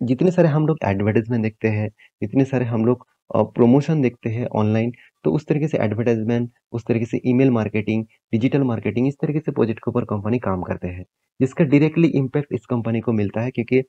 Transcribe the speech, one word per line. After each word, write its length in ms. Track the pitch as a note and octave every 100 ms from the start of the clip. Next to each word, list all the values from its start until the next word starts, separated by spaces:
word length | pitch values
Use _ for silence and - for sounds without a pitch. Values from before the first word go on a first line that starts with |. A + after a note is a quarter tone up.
जितने 280 | A#2+ B2+ F#3
सारे 180 | F3+ E3+
हम 180 | D#3 D3+
लोग 120 | D#3+
एडवर्टाइजमेंट 580 | - G2 G#2 A2 A2+ A#2+
देखते 260 | A2 - A2
हैं, 200 | G#2+ G#2+ - _ _
जितने 220 | G#2+ C3
सारे 200 | C3+ B2+
हम 200 | A#2 A#2
लोग, 240 | A2+ B2 - _ _
अ, 80 | G#2+
प्रमोशन 600 | G#2+ - A#2 C#3 D3 D#3
देखते 280 | B2 A#2+ A#2
हैं 160 | A2+ A#2+
ऑनलाइन, 460 | G#2+ G#2+ A2 A#2 A#2+ - _
तो 80 | D3+
उस 140 | D3+ -
तरीके 220 | D3 D3+
से 100 | -
एडवर्टाइजमेंट, 720 | G#2+ G#2+ A#2+ A#2 A2 A#2+ A#2+ - _
उस 120 | A#2 -
तरीके 160 | A#2
से 160 | A#2+ C3 B2+
ईमेल 240 | B2 C3
मार्केटिंग, 540 | A#2 G#2+ A2 G#2 A2
डिजिटल 580 | A2 _ _ A2+ B2+ C#3+
मार्केटिंग, 460 | C3 A2 G#2+ A2+ C3+
इस 60 |
तरीके 240 | C#3 D#3 D3+
से 140 | D3+
प्रोजेक्ट 280 | C3+ A2+ A2
के 100 | -
ऊपर 140 | A#2+
कंपनी 340 | A2+ G#2+ G#2+ A#2+
काम 240 | G2+ F#2
करते 260 | F2 F#2 F2+
हैं, 160 | F2 F2+ _ _ -
जिसका 240 | C3 -
डायरेक्टली 440 | D3 C#3+ D#3 E3 E3
इम्पैक्ट 400 | C#3 C3 D3 -
इस 140 | B2 -
कंपनी 340 | B2 A2+ A2+
को 120 | A#2
मिलता 280 | G#2+ G2+ A2
है, 100 | B2
क्योंकि 320 | A#2+ - B2+